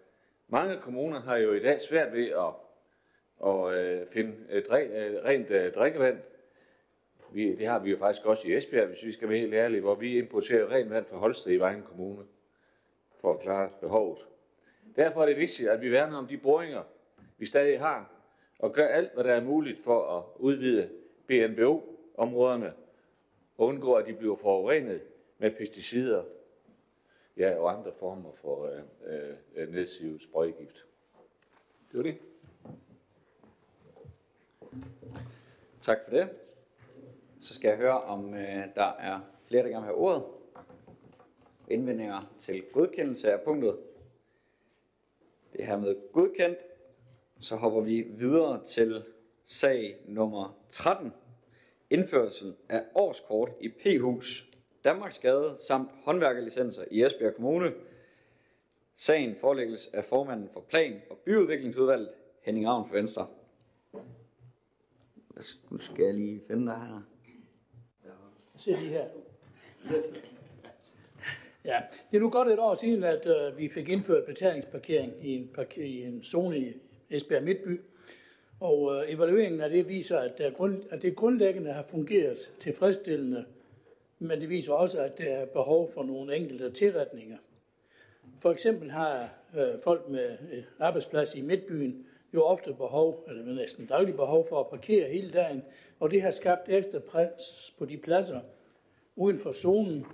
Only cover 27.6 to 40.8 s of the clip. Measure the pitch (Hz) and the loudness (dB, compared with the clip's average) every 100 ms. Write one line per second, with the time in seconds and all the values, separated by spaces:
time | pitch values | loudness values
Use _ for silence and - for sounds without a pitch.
27.6 | 87 104 98 - 92 95 82 71 73 71 | 0 -2 -8 -10 -10 -10 -14 -12 -8 -6
28.6 | 73 71 71 73 80 76 71 71 _ - | -6 -10 -14 -16 -12 -10 -10 -14 _ -10
29.6 | 80 87 87 - 80 78 - 80 82 82 | -6 -6 -6 -8 -12 -12 -6 -2 -2 -4
30.6 | 76 - _ _ _ _ _ _ _ _ | -16 -20 _ _ _ _ _ _ _ _
31.6 | _ _ _ 123 151 151 - _ - _ | _ _ _ -6 -4 -6 -16 _ -20 _
32.6 | - - _ _ _ _ _ _ _ _ | -20 -20 _ _ _ _ _ _ _ _
33.6 | _ _ _ - - - _ _ _ _ | _ _ _ -20 -20 -20 _ _ _ _
34.6 | - 131 131 - - - - - _ _ | -18 -14 -16 -18 -18 -16 -18 -20 _ _
35.6 | _ _ - 110 - 131 190 - - _ | _ _ -2 -2 0 0 0 -6 -20 _
36.6 | _ _ - - - - _ _ - - | _ _ -20 -20 -20 -20 _ _ -16 0
37.6 | 107 107 127 131 101 101 101 101 98 98 | 2 4 2 2 -2 -8 -8 -10 -8 -8
38.6 | 98 - 98 - 98 95 95 - - 123 | -6 -2 -2 -2 -6 -8 -10 -20 0 0
39.6 | 123 113 107 - 180 156 - - - - | 0 -4 -4 0 2 2 -4 -14 -20 -20
40.6 | - - | -20 -20